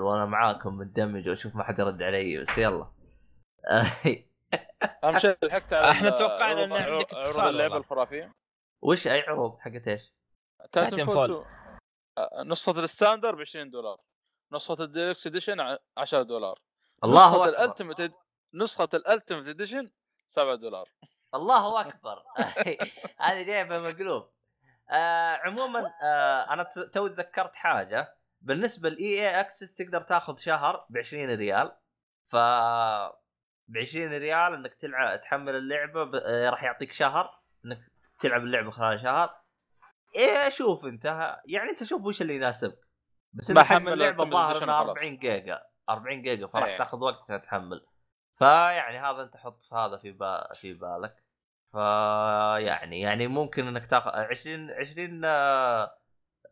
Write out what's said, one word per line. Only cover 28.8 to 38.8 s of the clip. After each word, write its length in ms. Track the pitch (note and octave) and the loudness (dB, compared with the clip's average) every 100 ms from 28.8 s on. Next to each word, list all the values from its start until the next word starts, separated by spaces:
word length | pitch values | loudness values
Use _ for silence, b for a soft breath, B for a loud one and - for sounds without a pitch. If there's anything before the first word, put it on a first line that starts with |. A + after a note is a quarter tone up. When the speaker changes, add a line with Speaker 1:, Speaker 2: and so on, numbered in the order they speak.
| E3 | -4
Speaker 1:
ل 80 | D#3+ | -4
إي 80 | G3+ | -2
إي 340 | G3+ G#3 F#3 | 0 0 0
أكسس 360 | G3 - F#3+ - | -2 -6 -16 -12
تقدر 260 | F3+ F3 | -6 -6
تاخذ 360 | - F3 F3 C#3+ | -2 -2 -2 -6
شهر 480 | - D#3 C#3+ F3 - | -2 0 0 -2 -6
بعشرين 400 | A#2 A#2 D3 C#3 A2+ | -8 -8 -6 -4 -2
ريال. 420 | G2+ G2 D3 - _ _ _ _ _ | 0 0 0 -4 _ _ _ _ _
ف 80 | A#2+ A#2 A#2+ A#2 A#2 A2+ G#2+ G2 - _ _ _ _ - | 2 4 4 2 2 0 0 -6 -12 _ _ _ _ -12
بعشرين 460 | A2+ B2 D#3+ E3 | -8 -6 -6 -6
ريال 400 | D3 D3+ D#3+ F3 | -4 0 2 2
إنك 200 | D#3 B2+ | 0 -10
تلع-، 420 | - D3+ C3 B2 G2 | -12 -6 0 0 -2
تحمل 400 | - C#3+ C#3 C3+ | -2 -4 -2 -4
اللعبة 480 | C3+ D3 D3 D#3+ | -4 -4 -4 -4
ب-، 120 | D3 C3 | -4 -4
آه، 340 | - A#2+ B2 | -2 0 2
راح 140 | A#2+ | 0
يعطيك 280 | B2+ B2 C#3 | -2 -6 -8
شهر 500 | - C#3 D3+ F#3 - _ _ A#2+ | -2 0 0 -2 -8 _ _ -14
إنك 140 | A#2 - _ _ _ | -14 -16 _ _ _
تلعب 220 | C#3 A#2+ | 0 0
اللعبة 300 | A#2+ B2 G#2+ | 0 -2 -2
خلال 300 | A2 | -2